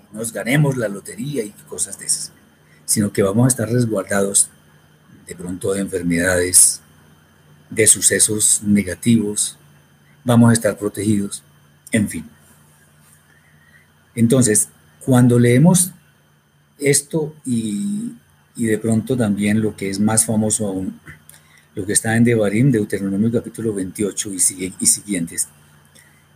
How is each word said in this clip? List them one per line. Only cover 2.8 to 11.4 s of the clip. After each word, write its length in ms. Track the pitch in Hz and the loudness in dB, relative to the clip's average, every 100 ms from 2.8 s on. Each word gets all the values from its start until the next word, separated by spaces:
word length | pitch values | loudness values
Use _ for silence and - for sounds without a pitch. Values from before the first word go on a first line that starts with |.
sino 300 | - 113 101 | -4 -2 0
que 100 | - | 0
vamos 220 | 98 107 127 | 0 4 2
a 20 | |
estar 220 | 123 107 | 2 -2
resguardados 800 | 123 113 101 - 101 98 101 - _ _ _ _ _ _ - - | 0 0 -2 -2 -2 0 0 -2 _ _ _ _ _ _ -20 -20
de 100 | - | -14
pronto 380 | 90 92 98 | -10 -8 -4
de 60 | 98 | -4
enfermedades, 1040 | 95 92 87 85 92 90 90 92 - - _ _ _ _ _ _ _ _ - | -4 -4 -2 0 0 0 2 2 2 0 _ _ _ _ _ _ _ _ -10
de 180 | 110 107 | 0 2
sucesos 760 | 101 - 98 - 107 - - | 2 0 0 0 0 0 0
negativos, 960 | 104 101 92 85 117 117 104 104 - - _ _ _ _ _ _ - | 2 2 0 -4 2 2 2 -4 -6 -8 _ _ _ _ _ _ 2
vamos 240 | 120 117 | 6 6
a 40 | |
estar 240 | 113 107 101 | 4 0 -2
protegidos, 640 | 104 107 104 104 101 - | -6 -4 -2 0 -2 -10